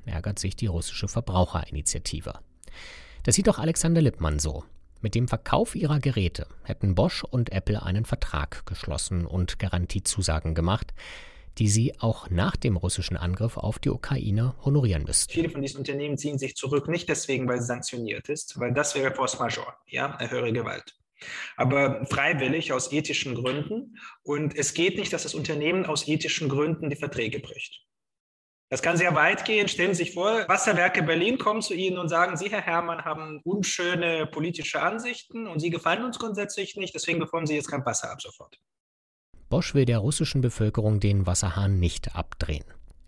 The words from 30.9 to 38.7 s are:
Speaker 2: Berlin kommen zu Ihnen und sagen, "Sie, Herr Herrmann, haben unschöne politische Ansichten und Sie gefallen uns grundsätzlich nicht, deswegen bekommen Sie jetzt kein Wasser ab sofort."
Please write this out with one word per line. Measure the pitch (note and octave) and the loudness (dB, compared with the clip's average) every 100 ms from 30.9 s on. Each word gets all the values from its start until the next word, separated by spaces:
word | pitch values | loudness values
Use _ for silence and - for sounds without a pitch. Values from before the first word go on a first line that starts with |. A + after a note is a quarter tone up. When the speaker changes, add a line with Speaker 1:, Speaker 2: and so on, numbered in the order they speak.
| - | 4
Speaker 2:
Berlin | D#3 E3 G3 B3+ | 2 2 2 2
kommen | G#3+ A3 | 0 0
zu | - | -2
Ihnen | F3+ F#3 F3+ | -2 -2 0
und | E3 | 0
sagen, | E3 F3+ F3 | 2 2 0
"Sie, | G3+ | -2
Herr | G#3 | -2
Herrmann, | F#3 E3+ E3+ E3 | 0 0 0 -4
haben | E3 D#3 D#3+ D3+ | -4 -6 -8 -8
unschöne | E3+ G3+ F#3 - F3 F3 E3+ D#3+ D#3 | -4 -2 -2 -2 0 0 0 0 -2
politische | - E3 E3+ C#3+ D3 | -2 -4 -4 -4 0
Ansichten | E3 A3 A#3+ - - A#3 A3 | 0 -2 -6 -8 -10 -10 -6
und | D#3+ | -2
Sie | E3+ | -2
gefallen | E3 E3 F#3+ | 0 0 0
uns | B3 A#3 | -2 -4
grundsätzlich | A3+ G3+ G3+ - G3 G3+ | -4 -4 -4 -4 -6 -6
nicht, | F3+ | -8
deswegen | D3+ - E3 | -4 -2 -2
bekommen | D3+ E3 D#3 | 0 -2 0
Sie | |
jetzt | D3+ - | -2 -2
kein | - C3 | -4 -2
Wasser | A2 - | -4 -6
ab | - | -10
sofort." | - - - - _ | -14 -16 -20 -20 _